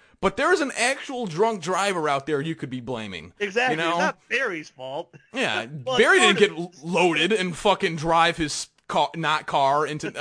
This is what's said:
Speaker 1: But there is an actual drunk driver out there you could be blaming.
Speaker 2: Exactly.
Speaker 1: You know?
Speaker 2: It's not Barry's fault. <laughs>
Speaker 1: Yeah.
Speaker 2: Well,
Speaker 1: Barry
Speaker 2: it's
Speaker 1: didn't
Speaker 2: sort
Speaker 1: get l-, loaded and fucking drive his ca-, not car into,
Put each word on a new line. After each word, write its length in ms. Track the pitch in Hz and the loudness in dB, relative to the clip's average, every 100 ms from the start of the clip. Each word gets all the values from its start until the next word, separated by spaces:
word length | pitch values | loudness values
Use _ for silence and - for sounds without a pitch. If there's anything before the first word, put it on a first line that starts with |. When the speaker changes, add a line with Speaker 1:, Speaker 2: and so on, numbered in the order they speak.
| _ _ | _ _
Speaker 1:
But 160 | 190 190 | -2 2
there 160 | 302 | 2
is 80 | 359 | 2
an 100 | 277 - | 0 0
actual 480 | 240 277 - 254 214 | -2 -2 -6 -6 -4
drunk 380 | 156 226 214 | 0 0 0
driver 440 | 156 180 202 180 151 | -4 -2 0 0 0
out 200 | 139 139 | -2 0
there 120 | 147 | -2
you 120 | 160 | -2
could 160 | 160 139 | -6 -8
be 100 | 127 | -8
blaming. 540 | 117 120 107 87 82 - | -8 -8 -8 -10 -12 -8
Speaker 2:
Exactly. 360 | 208 208 254 - | -4 0 0 0
Speaker 1:
You 60 | |
know? 80 | 165 | 0
Speaker 2:
It's 80 | 170 | 0
not 220 | 302 - - | -2 -4 -6
Barry's 400 | 240 254 165 151 | -4 -4 -6 -12
fault. 420 | - 131 143 175 147 | -14 -10 -10 -10 -18
<laughs> 100 | _ | _
Speaker 1:
Yeah. 320 | - 190 104 117 147 | -4 -2 -2 -6 -8
Speaker 2:
Well, 140 | 127 247 | -2 4
Speaker 1:
Barry 220 | 269 381 | 6 6
Speaker 2:
it's 200 | 214 196 | 6 6
Speaker 1:
didn't 160 | 202 160 | 4 2
Speaker 2:
sort 160 | 175 | -10
Speaker 1:
get 100 | - 160 | -10 -4
l-, 20 | |
loaded 420 | 175 180 151 170 | 2 4 4 2
and 220 | 202 185 151 | 0 -2 0
fucking 380 | 208 180 190 160 | 2 2 0 -2
drive 420 | 165 165 165 165 | 2 4 4 2
his 300 | 151 - - _ - | -4 -6 -10 _ -4
ca-, 220 | 175 143 165 | -2 -2 -2
not 320 | 156 156 - | -2 -2 -2
car 360 | 156 135 147 147 | 0 2 2 0
into, 260 | 151 160 - | -4 -8 -4